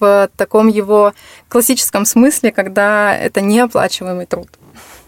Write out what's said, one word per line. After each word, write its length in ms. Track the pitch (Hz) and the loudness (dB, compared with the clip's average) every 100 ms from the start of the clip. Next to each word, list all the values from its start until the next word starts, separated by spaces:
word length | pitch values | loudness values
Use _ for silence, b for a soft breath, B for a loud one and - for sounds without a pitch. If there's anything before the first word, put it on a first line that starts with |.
в 280 | 202 202 196 - | 2 2 0 -4
таком 300 | 196 214 220 | -2 2 2
его 460 | 208 196 208 202 - B B B | 2 0 2 2 -2 B B B
классическом 560 | 240 233 247 - 202 | -2 0 -2 -4 -4
смысле, 460 | 208 233 269 302 226 | 0 2 2 2 -2
когда 680 | - 190 196 202 208 208 - | -2 -4 -2 0 0 0 -2
это 260 | - 196 | -4 -4
неоплачиваемый 840 | 196 220 240 196 190 - 185 180 180 | 0 0 0 0 -4 -6 -10 -10 -8
труд. 220 | 175 175 _ - - B B | -10 -12 _ -20 -20 B B